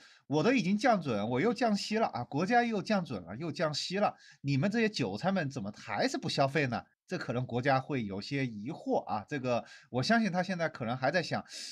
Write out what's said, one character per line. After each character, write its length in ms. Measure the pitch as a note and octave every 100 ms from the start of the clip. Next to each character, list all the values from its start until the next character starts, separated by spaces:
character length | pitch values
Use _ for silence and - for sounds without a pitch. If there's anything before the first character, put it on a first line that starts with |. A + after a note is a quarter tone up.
| - - -
我 120 | D3
都 80 | F3+
已 100 | C4+
经 160 | E3 G#3
降 240 | C4 G#3
准， 260 | D3 G#2 G#2+
我 120 | B2
又 120 | G#3
降 240 | B3 A#3 G3+
息 220 | - G#3+
了 80 | A3
啊， 160 | A#2
国 240 | B2 C#3 F#3
家 160 | A#3+
又 180 | A#3+ G#3+
降 240 | - G#3
准 160 | D3+ G#2+
了， 120 | E2 A2
又 140 | E3
降 240 | - D#3+
息 240 | C#3+ - F#3
了， 180 | G#3 - - -
你 140 | C#3 C3+
们 140 | G3
这 80 | A3+
些 100 | A3
韭 300 | G#3+ G#2+ G#2
菜 140 | F3
们 180 | G3 C#3
怎 100 | C3+
么 120 | G2 -
还 300 | - G#2+ B3
是 100 | E4+
不 120 | D3
消 180 | - C3+
费 220 | D#3 C3+
呢？ 160 | G#2+ - _ -
这 100 | E3+
可 140 | -
能 120 | A#2+
国 160 | B2+ A#2+
家 200 | C3 C3
会 240 | C3+ C#3
有 160 | G#2 F#2+
些 260 | - C#3+ C3
疑 240 | G#2+ A2+
惑 340 | E3 C4 A#3 -
啊， 200 | G#2+ G#2
这 120 | D3
个 260 | B2+ A#2 - - -
我 100 | B2
相 220 | - A3+
信 80 | A3
他 100 | F3+
现 160 | F3+ F3+
在 120 | D#3+
可 160 | -
能 120 | A2 C3
还 140 | C3
在 100 | F3+
想， 240 | D3+ A#2 - - -